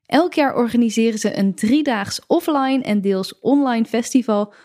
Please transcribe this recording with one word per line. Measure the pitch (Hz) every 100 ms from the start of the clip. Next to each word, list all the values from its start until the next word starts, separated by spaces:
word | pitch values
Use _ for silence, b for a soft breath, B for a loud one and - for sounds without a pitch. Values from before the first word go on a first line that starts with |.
| _
Elk | 269 349
jaar | - 277 -
organiseren | 240 240 233 208 226 220
ze | 208 -
een | 196 180
driedaags | 214 285 294 220 196 - -
offline | 330 339 285 262 269
en | - 208
deels | 196 190 190 -
online | 220 285 269 233 220
festival | 226 240 262 226 208 208 b